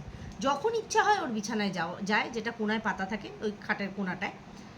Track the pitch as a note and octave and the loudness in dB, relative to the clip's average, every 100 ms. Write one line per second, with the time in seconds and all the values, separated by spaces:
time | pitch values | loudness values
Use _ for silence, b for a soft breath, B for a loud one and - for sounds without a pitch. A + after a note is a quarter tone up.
0 | - B B - C4 C#4 A4+ A#4 - G#4+ | -10 B B 0 2 4 2 2 4 4
1 | G4 G4+ D4+ G#3+ G#3 G#3+ G3+ E3+ E3+ F3+ | 6 4 2 -2 0 0 2 0 -2 -2
2 | F#3+ G#3+ C#4+ A#3 A3+ A3 G#3 A3 G#3+ F#3 | 2 2 2 -2 -2 0 0 2 0 0
3 | F#3+ G#3+ - - G#3+ G3+ - B3 G3 G3+ | -2 -4 -6 -4 -4 -2 -2 -2 -2 -2
4 | F#3+ E3+ G3+ - - B B | -2 -2 -4 -6 -14 B B